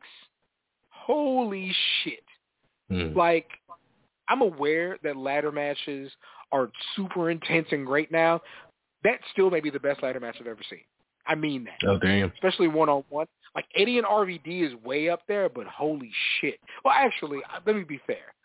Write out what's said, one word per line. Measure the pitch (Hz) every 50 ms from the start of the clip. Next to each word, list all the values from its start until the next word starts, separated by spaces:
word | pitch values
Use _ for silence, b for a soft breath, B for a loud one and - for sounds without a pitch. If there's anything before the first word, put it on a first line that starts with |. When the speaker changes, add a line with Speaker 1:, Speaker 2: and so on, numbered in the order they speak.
| - - - - - _ _ _ _ _ _ _ _ _ _ _ _ _
Speaker 1:
Holy | - - - - 269 302 294 269 262 254 247 214 196 190 190 185 180 - - - - - -
shit. | 156 120 - _ _ - _ _ _ _ _ _ _ _ _ _ -
Speaker 2:
Hmm. | 98 90 85 160 -
Speaker 1:
Like, | 180 170 170 170 165 156 - - - _ _ - _ _ _ _ _ _ _ _ _ - -
I'm | 220 269
aware | 254 196 165 139 143 147 156 165 170 180 190 - -
that | 151 139 135
ladder | 131 135 139 147 147 151
matches | 147 147 147 143 143 - - 156 143 139 139 135 - _ b b b b b b
are | - 139 127 110 - - - - -
super | - 196 175 - 185 170 165
intense | 170 160 - - 160 165 160 -
and | 160 143 135
great | 127 139 151 156 -
now. | 160 165 165 165 170 165 B B B B B B _ _ _ _ _ _ -
That | 208 247 247 - - -
still | - 190 190
may | 180 160
be | 151 151
the | 139 139
best | 131 143 143 -
ladder | - 127 127 131
match | 120 117 113 -
I've | 120 117
ever | 110 104 - -
seen. | 95 - - _ _ _ _ _ _ _ -
I | - 160
mean | 156 156 151 143 127 120
that. | 107 - - - 101
Speaker 2:
Oh, | 98 90
damn. | - 95 98 101 98 90 -
Speaker 1:
Especially | - - - - - 180 160
one-on-one. | 156 156 160 151 143 139 139 - 143 147 160 - _ _ b b b
Like, | 151 - _ -
Eddie | 180 202 240 247 240
and | 220 196
R | 214 214 208
V | 180 180 160 135
D | 160 175 180 170
is | 143 120 113 110
way | 120 135 147 156 165
up | 170 165 _ -
there, | 208 208 190 165
but | - 123 104 90
holy | - - 143 156 156 143 - 113 104 - - - - -
shit. | - 143 - - _ B B B B
Well, | 269 - 269
actually, | 277 233 - - 175 147 143 139 - - -
uh, | 175 175
let | 208 214
me | 208 180
be | 147 156 135 - -
fair. | 113 - - - - _ _